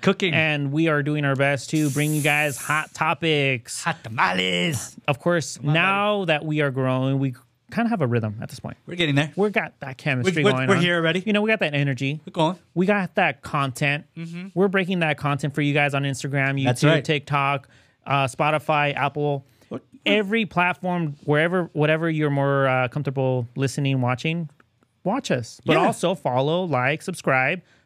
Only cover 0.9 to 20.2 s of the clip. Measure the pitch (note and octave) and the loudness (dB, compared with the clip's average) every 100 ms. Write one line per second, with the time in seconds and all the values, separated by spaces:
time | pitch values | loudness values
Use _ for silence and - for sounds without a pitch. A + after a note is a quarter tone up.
0.9 | D3 C#3+ D3+ C#3 C3 C#3 C#3 - D#3 D3+ | 2 0 0 0 2 2 0 -2 0 0
1.9 | C#3 D3+ D3+ D3 D3 D3+ B2+ - D3+ D3+ | 0 0 2 2 2 0 -2 -2 -2 -2
2.9 | - D#3+ E3 E3 D3+ C3+ B2 - - A2+ | -2 -2 0 0 2 0 -2 -6 -8 -6
3.9 | - A2 A#2 F#3 F#3 F#3 F3 F3 B2+ - | -6 -6 -2 0 0 0 0 0 -2 -6
4.9 | - - C#3 F3 F3 - - C#3 E3 F#3+ | -8 -4 -2 0 0 -2 -6 0 2 2
5.9 | G3 G#3 G#3 F3 D3+ D#3 D3+ C#3+ B2+ C3 | 2 0 0 0 0 0 0 0 0 0
6.9 | C3 C3+ C3+ C3+ B2 _ _ - - A#3 | 0 0 0 -2 -6 _ _ -8 -2 -2
7.9 | A3+ B2+ A#2+ A2 G#2+ - - C3 - - | 0 0 0 -2 -6 -10 -12 -14 -14 -10
8.9 | F3 D#3+ C#3 D3+ F#3 G#3 G3+ D#3+ - C3+ | -2 0 2 0 0 0 0 -4 -6 -14
9.9 | C3 D#3 B2+ F3+ E3 G3 B2+ C3 E3 F3 | -6 -2 0 0 2 2 2 2 2 2
10.9 | F3 D#3+ F3 G#3 G#3 A3 A3 E3+ C#3+ C#3+ | 2 0 0 0 0 0 0 0 0 0
11.9 | B2+ C3+ D3+ - F3 D#3+ F3+ _ E3 F#3 | -2 -4 -6 -6 0 0 -2 _ -2 2
12.9 | G#3 F3+ - E3+ - - D3 C#3 A#2+ D3 | 0 0 0 0 0 -4 -2 -2 -2 -2
13.9 | D3 - E3 E3 E3+ F#3+ E3+ G3 F#3+ F3+ | -2 -6 -14 -12 -12 -6 0 2 2 0
14.9 | F3+ D#3+ C#3+ D3 C#3+ D3 D3+ C#3+ C#3+ C#3+ | 0 0 0 -2 -2 -2 0 0 2 2
15.9 | C#3 C#3 C3 C#3+ C#3 C3+ C#3 C3 A#2+ D3 | 0 -2 -4 -2 0 0 0 0 4 4
16.9 | D#3+ C#3+ D3 - C#3+ C#3 C#3+ - _ _ | 4 2 -2 0 0 0 -2 -6 _ _
17.9 | _ - C#3 C3+ - D3+ D3+ - D3+ D3 | _ -2 0 0 0 0 0 0 2 2
18.9 | C3 C#3 D3 D3 C#3 - _ - A#3 - | 0 -2 -2 -2 -4 -8 _ -14 -14 -14
19.9 | - - G#3 | -6 0 2